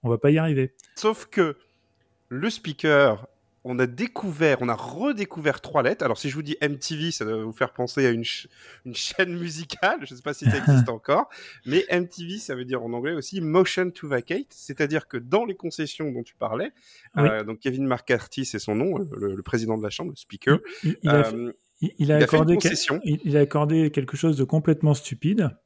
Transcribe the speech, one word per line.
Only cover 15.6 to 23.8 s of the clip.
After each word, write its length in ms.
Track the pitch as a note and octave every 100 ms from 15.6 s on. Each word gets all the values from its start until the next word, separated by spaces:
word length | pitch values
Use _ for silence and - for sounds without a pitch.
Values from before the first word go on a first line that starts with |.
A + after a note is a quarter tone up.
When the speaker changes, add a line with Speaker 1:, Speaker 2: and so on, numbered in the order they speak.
| F3 - D3+ - D#3
Speaker 2:
dont 120 | B2
tu 120 | A#2 _
parlais, 380 | G#2+ A2+ A3 _ _ - - -
Speaker 1:
Oui. 140 | C#3+
Speaker 2:
euh, 160 | A2 G#2+
donc 140 | A2+
Kevin 280 | C3+ B2+ C#3
McCarthy, 560 | B2 - A#2+ - -
c'est 160 | C3 G#2+
son 160 | - G#2+
nom, 240 | D#3+ E3+
euh, 60 | F3+ C#3
le, 180 | G2+
le 100 | G2
président 340 | - A#2+ A2+ A2
de 60 |
la 60 | G#2+
Chambre, 200 | - -
le 80 | -
speaker, 420 | - - - D3 - -
Speaker 1:
Il, 140 | - -
il 80 | D3+
a 180 | D3 A2+
Speaker 2:
euh, 260 | A2 A#2+ - _ _
Speaker 1:
il, 140 | E3 -
il 120 | C#3+
a 80 | D3+
Speaker 2:
il 40 |
a 40 | D3
fait 80 | D#3
une 60 |
Speaker 1:
accordé 160 | D#3 F3
quel-, 140 | E3
Speaker 2:
concession. 280 | D#3+ - C#3+ F#3+
Speaker 1:
il, 160 | D3+
il 140 | F3+ D3
a 20 |
accordé 520 | C#3+ D3+ D3 D#3+